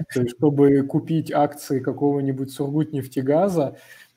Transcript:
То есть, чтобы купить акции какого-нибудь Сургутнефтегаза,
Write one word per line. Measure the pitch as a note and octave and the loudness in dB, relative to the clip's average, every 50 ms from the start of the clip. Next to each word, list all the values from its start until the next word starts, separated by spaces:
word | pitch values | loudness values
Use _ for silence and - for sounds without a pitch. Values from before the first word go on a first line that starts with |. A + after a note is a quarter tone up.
| D#3+ - - | -12 -6 -2
То | C3 | -2
есть, | B2 A#2+ - | -2 -2 0
чтобы | - D#3 D3+ C#3+ C#3+ C#3+ C#3 C#3 C#3 C3+ | 0 2 2 4 6 6 6 6 4 2
купить | C#3 - D3+ - - E3 D#3+ - - - | 0 -2 -4 -2 -2 -2 -2 -2 -2 0
акции | C#3+ D3 D3 - - - - C#3+ B2+ | 0 0 0 -2 -6 -8 -4 -4 -4
какого-нибудь | B2+ C#3+ C3 - C#3+ C#3+ C#3+ C#3+ C#3 C3+ C3 B2+ C3+ C3+ - | -2 -4 -2 0 0 0 0 0 0 -2 -2 -4 -6 -8 -6
Сургутнефтегаза, | - C#3+ C#3 C#3+ D#3 D#3 D3+ - C#3 B2 B2 - C3+ C3 C3+ C#3+ D#3+ F#3+ G3+ F3+ E3 C#3 B2+ - - - - - - - _ _ | -6 -6 -2 -2 -2 -2 -2 -4 -6 -8 -6 -6 -4 0 2 2 2 2 2 2 0 -2 -2 -4 -10 -18 -20 -20 -20 -20 _ _